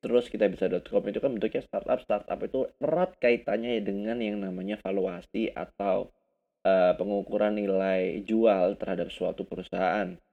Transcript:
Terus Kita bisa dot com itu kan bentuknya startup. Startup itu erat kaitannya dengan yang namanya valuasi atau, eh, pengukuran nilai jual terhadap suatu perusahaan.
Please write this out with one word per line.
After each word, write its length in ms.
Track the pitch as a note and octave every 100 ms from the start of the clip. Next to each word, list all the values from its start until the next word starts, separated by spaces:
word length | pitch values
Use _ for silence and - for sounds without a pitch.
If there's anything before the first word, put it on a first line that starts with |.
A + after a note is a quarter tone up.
Terus 320 | - A#2+ A#2+
Kita 160 | - G#2
bisa 160 | F2+
dot 240 | F#2 F2+ -
com 160 | G2+
itu 160 | G2 G2+
kan 160 | C3+ A#2
bentuknya 240 | G#2+ A#2+
startup. 400 | - G2+ - -
Startup 400 | - G#2 - G2
itu 240 | G#2+ C3 B2+ _
erat 400 | C#3 D#3+ F#3 -
kaitannya 640 | B2 A#2+ - G#2 A#2+ A#2
dengan 320 | G#2 G2+ G#2 A#2+
yang 240 | A2 G#2
namanya 400 | G2 F#2 F#2 G#2
valuasi 720 | F#2+ F#2+ F#2 F2 - - A2+
atau, 560 | - F2+ _ G2+ F#2+ G2 _ _ _ _ _
eh, 320 | F#2+ F#2+ F2+ F2+
pengukuran 640 | F#2+ G2+ F#2+ G#2 G#2 G#2
nilai 640 | G2+ F#2+ F#2+ F#2+ F#2 E2
jual 560 | G2 A2 A2+ G2 F2+ G2+
terhadap 320 | - F2+ F2
suatu 320 | - F2+ E2
perusahaan. 720 | F#2+ - F2+ F#2 F#2 G2 F#2 - _